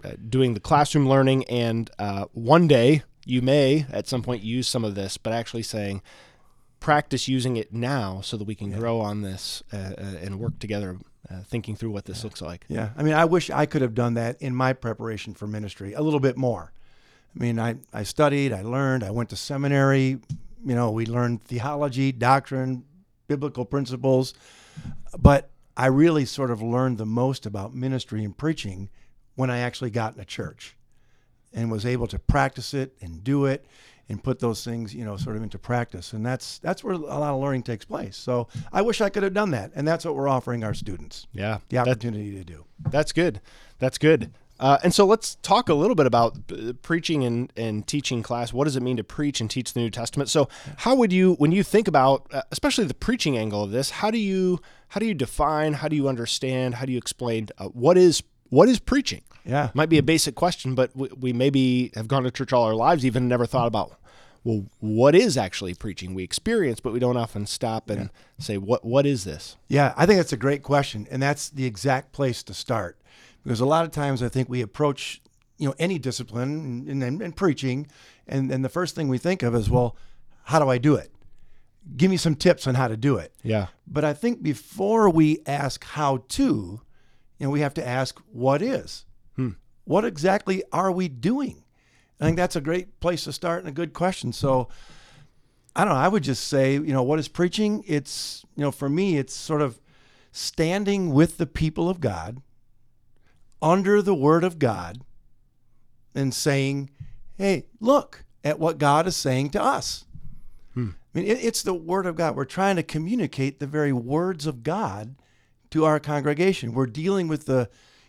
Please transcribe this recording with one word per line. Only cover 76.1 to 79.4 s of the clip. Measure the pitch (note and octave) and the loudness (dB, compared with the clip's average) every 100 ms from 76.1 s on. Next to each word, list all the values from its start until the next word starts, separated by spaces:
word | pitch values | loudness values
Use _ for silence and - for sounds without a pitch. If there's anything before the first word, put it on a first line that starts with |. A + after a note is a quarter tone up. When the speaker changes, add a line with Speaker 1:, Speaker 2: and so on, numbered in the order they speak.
| A#2+ A2+ A2+ C3 D3+ C#3+ A#2+ C#3 | -6 -8 -6 -4 -6 -8 -8 -6
Speaker 2:
and, | C#3 | -4
and, | B2 D#3+ | -4 -6
and | C3+ - | -8 0
preaching, | F#3+ C3 C3+ C3 D3 - - _ - | 0 2 -2 -4 -8 -16 -20 _ -6
and, | C3+ C3+ | -2 -2
and | C3 | -2
the | C3 | -2
first | F3+ E3+ - | -2 -4 -2
thing | C#3+ | -2
we | B2+ | 0
think | E3+ F#3+ | 0 0